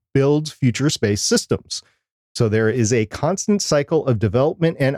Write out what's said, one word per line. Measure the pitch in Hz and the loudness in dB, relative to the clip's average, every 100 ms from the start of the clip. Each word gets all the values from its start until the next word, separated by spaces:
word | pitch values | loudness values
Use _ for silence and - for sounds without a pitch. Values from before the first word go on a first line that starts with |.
| _ | _
builds | 135 135 147 156 | 0 2 2 -2
future | - 127 113 143 | -2 -2 0 -2
space | - 107 104 | 0 -2 0
systems. | - 240 - 104 - - _ _ _ _ _ | 0 -2 0 -6 -6 -14 _ _ _ _ _
So | - 113 | -2 0
there | 110 110 | 2 0
is | 123 107 | 2 2
a | 120 110 | 2 0
constant | - 151 196 - 202 | -2 -4 -2 -2 -2
cycle | - 147 143 160 131 | 0 0 0 -2 0
of | 110 | 0
development | 107 117 147 - 165 - | 0 2 0 0 -2 0
and | 135 | -2